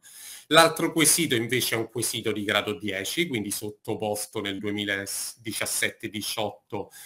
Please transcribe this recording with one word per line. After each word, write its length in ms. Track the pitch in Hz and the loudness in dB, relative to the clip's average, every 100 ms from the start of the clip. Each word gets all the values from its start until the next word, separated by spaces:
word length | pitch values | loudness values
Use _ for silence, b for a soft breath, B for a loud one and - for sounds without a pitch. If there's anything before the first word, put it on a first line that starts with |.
| B B B B B | B B B B B
L'altro 380 | 156 160 156 165 | 8 8 6 0
quesito 460 | 160 147 - 151 120 | 4 4 6 4 2
invece 400 | 117 127 - 113 | 2 0 0 0
è 20 | |
un 100 | 113 | -2
quesito 440 | 120 107 120 107 | -4 -4 -2 -2
di 100 | 107 | -2
grado 300 | 101 104 101 | 2 2 2
dieci, 560 | 95 104 95 98 - 175 | -2 -4 -4 -2 -2 -2
quindi 240 | 120 104 | -2 -2
sottoposto 880 | - 107 - - 104 107 104 - 110 | -6 -8 -10 -6 -2 -2 -2 -4 -6
nel 180 | 101 98 | -4 -4
duemiladiciassette 1500 | 104 104 101 98 98 - - - 113 - 110 - 110 - 110 | -4 -2 -2 -2 -2 -6 -8 -10 -8 -4 -2 -2 -2 -4 -8
diciotto 840 | 107 - - 104 - - 104 - B | -6 -4 -2 -4 -4 -10 -8 -8 B